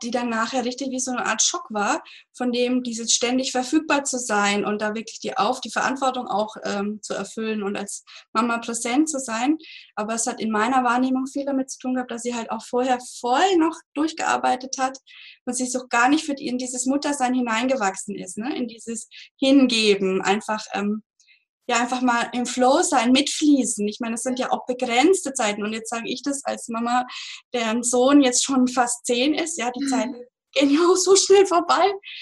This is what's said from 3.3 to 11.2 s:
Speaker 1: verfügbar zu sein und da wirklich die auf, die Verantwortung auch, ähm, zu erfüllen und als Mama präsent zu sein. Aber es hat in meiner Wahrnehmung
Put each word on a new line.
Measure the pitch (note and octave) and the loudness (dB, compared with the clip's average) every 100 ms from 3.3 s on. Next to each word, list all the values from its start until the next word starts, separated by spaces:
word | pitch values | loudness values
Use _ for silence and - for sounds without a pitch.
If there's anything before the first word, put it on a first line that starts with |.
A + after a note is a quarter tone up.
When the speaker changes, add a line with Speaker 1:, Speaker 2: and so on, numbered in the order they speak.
| B3+ C4 | 0 -2
Speaker 1:
verfügbar | B3+ B3+ D#4 D#4 C#4+ | -2 0 0 2 0
zu | C#4 B3+ | 0 -4
sein | A#3 G#3 G3+ G3+ G#3 | -2 0 2 0 -2
und | G#3 | -4
da | G#3+ G#3+ | -4 -6
wirklich | G#3+ - | -10 -10
die | G#3 - | -6 -2
auf, | G#3 B3+ | 0 -2
die | A3 | -6
Verantwortung | - - C4 C4+ C4 A3+ | -2 -2 0 -2 -2 -2
auch, | G3 G#3+ - | -2 -4 -6
ähm, | G3+ G3+ G3+ G#3 | -6 -4 -4 -6
zu | - - | -6 -8
erfüllen | G3 - A3 A3 | -8 -6 -6 -4
und | G3 G3+ | -4 -6
als | G3+ - - - - | -8 -12 -16 -20 -6
Mama | A3 A#3 A#3 | -2 0 -2
präsent | A#3 A#3 A#3+ B3+ D#4 | -4 -6 0 2 2
zu | C4+ | 0
sein. | C4 A3+ B3+ D#4+ - - - - | -4 -2 0 0 -4 -20 -12 -8
Aber | G#3+ A3+ | -4 -4
es | B3 | -4
hat | A#3+ | -4
in | A3 | -2
meiner | G#3+ A3 C4 | 0 2 2
Wahrnehmung | B3 A#3+ C4 C4 | 2 2 2 0